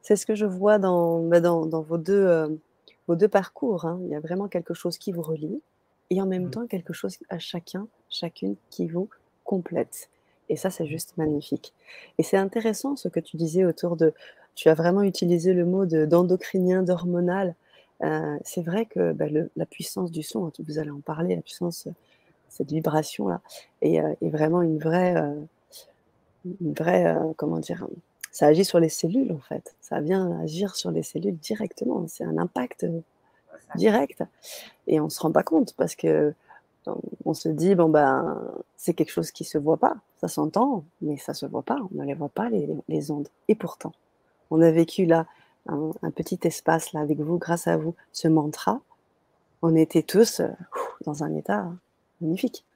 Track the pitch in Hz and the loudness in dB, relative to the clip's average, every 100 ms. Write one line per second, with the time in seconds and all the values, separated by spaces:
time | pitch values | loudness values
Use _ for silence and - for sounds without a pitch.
0 | - 208 - 214 208 185 202 214 190 180 | 4 2 2 -2 -2 2 4 6 6 4
1 | 170 165 165 170 170 170 160 160 156 165 | 4 2 4 6 6 2 0 -4 -2 -4
2 | 160 202 190 165 156 156 _ _ _ _ | 2 4 6 4 2 -4 _ _ _ _
3 | - 170 208 196 190 - 262 185 165 180 | -2 2 4 2 0 -6 -2 -2 -4 -6
4 | 180 151 160 180 202 180 170 170 175 175 | -6 -8 -6 -6 -4 -6 -6 -6 -6 -6
5 | - 170 156 160 151 240 _ _ _ _ | -8 -6 -6 -6 -6 -8 _ _ _ _
6 | _ 180 190 185 180 131 240 185 170 170 | _ -2 0 -2 -4 -6 -6 -8 -8 -8
7 | 196 185 - 175 - 175 170 185 214 _ | -8 -10 -12 -12 -10 -12 -10 -12 -12 _
8 | _ - 170 - 190 196 _ - 175 170 | _ -10 -10 -6 -8 -8 _ -6 -4 -4
9 | 196 _ _ _ - 196 170 147 - - | -6 _ _ _ -4 -4 -2 -4 -4 -8
10 | - _ _ _ _ 151 - - 156 160 | -20 _ _ _ _ -4 -2 -4 -6 -6
11 | - - 156 147 - 139 - _ - - | -10 -4 -2 -2 -4 -8 -8 _ -20 -20
12 | - - - 196 196 233 220 208 269 285 | -14 -2 2 2 2 -2 -2 -2 -4 -4
13 | 185 170 - 156 165 165 185 160 180 170 | -4 -4 -6 -4 -2 2 2 0 -4 2
14 | 196 - - - _ - 160 160 170 190 | 2 2 -18 -20 _ 2 4 6 4 4
15 | 202 175 175 175 175 180 175 185 190 160 | 2 2 2 2 4 2 2 2 2 2
16 | 156 170 180 185 - 190 180 185 185 180 | 4 4 4 2 0 0 2 2 2 0
17 | 180 175 180 185 185 170 _ _ _ _ | 0 0 0 0 -2 -6 _ _ _ _
18 | 151 156 156 147 - - 165 190 226 - | -2 -2 -4 -6 -8 -8 -4 -4 -4 0
19 | 175 156 151 151 165 - 165 - 165 - | 0 0 -2 -2 -2 -6 -8 -8 -10 -6
20 | 180 165 156 220 170 - 156 151 151 143 | -6 -6 -6 -6 -6 -8 -8 -6 -6 -10
21 | 143 151 175 175 - - 175 170 - 175 | -10 -4 -2 -2 -4 -6 -6 -6 -14 -16
22 | _ _ _ _ _ - 131 151 160 156 | _ _ _ _ _ -10 -4 -2 0 0
23 | 156 - - - _ - - _ - 165 | -2 -4 -4 -4 _ -20 -20 _ 2 2
24 | 156 - 170 151 156 175 175 156 156 170 | 0 -2 -4 0 2 4 2 2 0 2
25 | 180 170 147 147 151 _ _ - - _ | 2 2 0 -6 -12 _ _ -20 -20 _
26 | _ _ _ _ 185 - 165 147 165 180 | _ _ _ _ -12 -6 -6 -2 2 4
27 | 170 160 156 160 151 165 156 175 - - | 4 2 0 -2 -4 -4 -4 -8 -8 -14
28 | _ _ - - 151 160 196 175 170 - | _ _ -16 2 6 6 6 4 4 2
29 | 170 220 269 160 - - - _ - - | 0 0 0 -4 -8 -10 -10 _ -8 -6
30 | 147 190 185 170 165 160 196 - 180 165 | 0 0 0 -2 -4 -4 -4 -4 -4 -4
31 | 156 - 190 170 - 214 214 - 240 - | -4 -4 -4 -4 -6 -6 -6 -4 -4 -4
32 | 165 - 170 160 180 - 247 - 175 165 | -6 -8 -4 -2 -2 -4 -6 -6 -6 -6
33 | - _ _ _ _ - _ - - 220 | -10 _ _ _ _ -20 _ 0 2 4
34 | 277 - - _ - - - _ - 156 | 0 -6 -12 _ -18 -18 -18 _ 0 0
35 | 151 - 160 151 - 320 262 - 170 - | 0 -2 2 2 4 2 2 0 -4 0
36 | 165 156 151 160 _ - _ _ - - | 0 2 2 -2 _ -20 _ _ -10 -10
37 | - - - 160 165 151 175 190 165 151 | -10 -8 -4 -2 -2 0 4 6 6 6
38 | 139 131 160 - - - - _ - 165 | 6 2 0 -6 -8 -12 -16 _ -4 0
39 | 156 - 165 - 170 156 147 160 - - | 0 -2 -6 -8 -4 -2 2 2 2 0
40 | _ _ 170 - 151 190 262 233 147 _ | _ _ -6 -2 0 2 2 0 -8 _
41 | 151 143 - 160 135 - 135 - 190 147 | -6 -6 -8 -8 -6 -8 -4 -6 -4 -8
42 | 143 139 143 - 233 214 147 160 - 156 | -6 -6 -6 -4 -2 -2 -2 -6 -4 -6
43 | 147 147 143 _ - 220 180 - 160 - | -4 -6 -8 _ -2 -2 -2 -10 -14 -14
44 | _ _ _ _ _ 160 165 160 165 - | _ _ _ _ _ 6 6 6 2 2
45 | 180 165 165 _ _ _ - 143 156 165 | 4 4 2 _ _ _ -8 -4 -4 -6
46 | 165 - 165 180 170 - - 165 - 156 | -8 -8 -8 -2 -2 -2 0 0 0 -6
47 | 147 147 151 175 - 170 - 165 156 165 | -2 -2 0 -2 -2 -2 0 0 -2 -8
48 | _ - 165 160 151 147 - 226 _ _ | _ -2 2 2 2 -4 -4 -4 _ _
49 | _ _ _ _ _ _ 165 160 160 165 | _ _ _ _ _ _ 2 4 6 4
50 | 151 185 226 - 170 - 175 - - - | 2 4 4 4 -4 -4 -12 -10 -10 -8
51 | - 147 151 156 156 208 180 180 _ _ | -10 -6 -4 -4 -2 -4 -4 -12 _ _
52 | _ _ 165 180 247 - _ | _ _ -4 -2 -2 -4 _